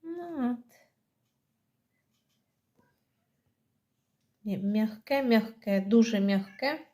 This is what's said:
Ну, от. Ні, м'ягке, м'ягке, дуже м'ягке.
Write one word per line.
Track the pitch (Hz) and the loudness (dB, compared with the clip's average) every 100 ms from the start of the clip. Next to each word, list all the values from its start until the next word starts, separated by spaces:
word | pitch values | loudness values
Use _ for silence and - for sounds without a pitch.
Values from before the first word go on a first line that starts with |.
| 330 | -12
Ну, | 339 349 320 247 | -12 -10 -4 -4
от. | 240 - - _ _ _ _ _ _ _ _ _ _ _ _ _ _ _ _ _ _ _ _ _ _ _ _ _ _ _ _ _ _ _ _ _ _ _ _ | -4 -10 -20 _ _ _ _ _ _ _ _ _ _ _ _ _ _ _ _ _ _ _ _ _ _ _ _ _ _ _ _ _ _ _ _ _ _ _ _
Ні, | 208 190 | -6 -4
м'ягке, | 196 214 220 - - 277 | 0 0 0 -4 -4 -2
м'ягке, | 269 226 220 - - 196 | 4 2 2 -8 -2 -2
дуже | 190 233 226 208 | 4 4 4 2
м'ягке. | 196 196 196 - 262 311 - | 2 0 -2 -6 -4 -4 -10